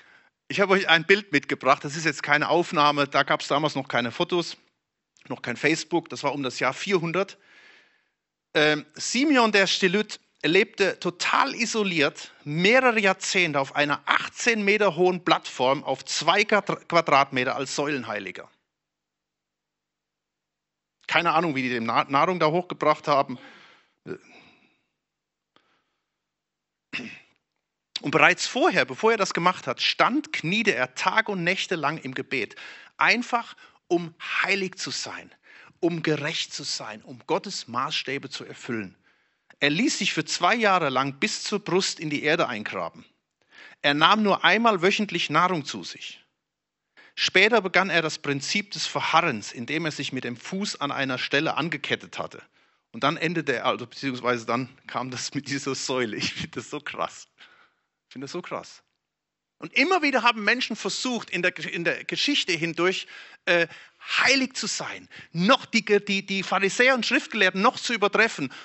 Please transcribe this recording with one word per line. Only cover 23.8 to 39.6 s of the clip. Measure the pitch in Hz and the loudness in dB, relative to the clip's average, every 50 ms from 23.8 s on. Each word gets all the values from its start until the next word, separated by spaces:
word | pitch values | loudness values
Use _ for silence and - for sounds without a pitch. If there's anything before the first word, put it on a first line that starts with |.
| _ _ _ _ - - - - _ _ - - _ _ _ _ _ _ _ _ _ _ _ _ _ _ _ _ _ _ _ _ _ _ _ _ _ _ _ _ _ _ _ _ _ _ _ _ _ _ _ _ _ _ _ _ _ _ _ _ _ - - - 240 202 - - _ _ _ _ _ _ _ _ _ _ _ _ _ _ - - | _ _ _ _ -14 -14 -14 -14 _ _ -20 -20 _ _ _ _ _ _ _ _ _ _ _ _ _ _ _ _ _ _ _ _ _ _ _ _ _ _ _ _ _ _ _ _ _ _ _ _ _ _ _ _ _ _ _ _ _ _ _ _ _ -12 -12 -12 -12 -12 -16 -18 _ _ _ _ _ _ _ _ _ _ _ _ _ _ -12 -8
Und | - 143 | -4 0
bereits | 160 143 147 170 180 - - | 4 6 6 6 4 2 -2
vorher, | - - 254 330 339 196 160 127 | -4 -2 2 2 2 2 2 0
bevor | 131 127 - 214 220 233 | -2 -2 0 2 2 2
er | |
das | 208 185 - - | 2 0 -2 -2
gemacht | 180 170 180 - - - | 0 0 0 0 0 -4
hat, | - - - | -6 -6 -4
stand, | - - - - 165 180 247 302 - - | -2 -2 2 2 2 2 2 0 -4 -4
kniete | - - - 123 202 226 214 202 131 | -8 -6 -4 -2 -2 0 0 0 0
er | 123 127 - - | 0 -2 -4 -4
Tag | - - 185 202 220 220 | -4 -2 0 0 0 0
und | 214 196 180 165 | 0 -2 -2 -2
Nächte | 175 190 - - - 185 | -2 -2 -2 -4 -4 -4
lang | 165 143 143 160 | -2 -2 -2 -4
im | - - 131 127 | -4 -8 -10 -10
Gebet. | 135 127 - 139 127 101 - - - - - - - - - _ | -10 -8 -6 -4 -4 -4 -6 -10 -16 -18 -18 -18 -20 -20 -10 _
Einfach, | - 151 180 208 240 240 - 247 233 220 - - _ - - _ _ _ | 0 2 2 2 2 0 -2 -4 -4 -4 -6 -18 _ -20 -20 _ _ _
um | - 175 170 170 160 - - - - - - - | -2 0 0 -2 -4 -12 -12 -10 -6 -4 -2 0
heilig | 185 196 196 190 185 - | 0 0 0 -2 -6 -6
zu | - - 139 | -8 -10 -8
sein, | - - - 110 - - 95 - - _ _ - - - - - _ - | -8 -8 -8 -10 -12 -14 -16 -18 -20 _ _ -20 -20 -20 -20 -20 _ -2
um | 180 165 175 160 - | 0 0 0 0 0
gerecht | 160 151 139 139 160 165 - - - - | 0 0 0 -2 -4 -4 -6 -6 -6 -8
zu | - 139 | -10 -8
sein, | - - - 127 110 107 107 | -6 -8 -8 -8 -10 -14 -14
um | - 131 131 117 - | -16 -18 -20 -12 -4
Gottes | - 156 196 - 202 - - - | -2 -2 -2 -2 -6 -10 -10 -10
Maßstäbe | 123 113 123 135 156 160 - - 131 139 139 - - | -6 -4 -4 -4 -2 -4 -6 -4 -6 -6 -8 -8 -10
zu | - - - | -14 -14 -14
erfüllen. | - - - - - 117 110 98 90 - _ _ _ _ _ _ _ _ _ _ _ - - | -14 -16 -14 -8 -6 -6 -6 -6 -8 -12 _ _ _ _ _ _ _ _ _ _ _ -6 0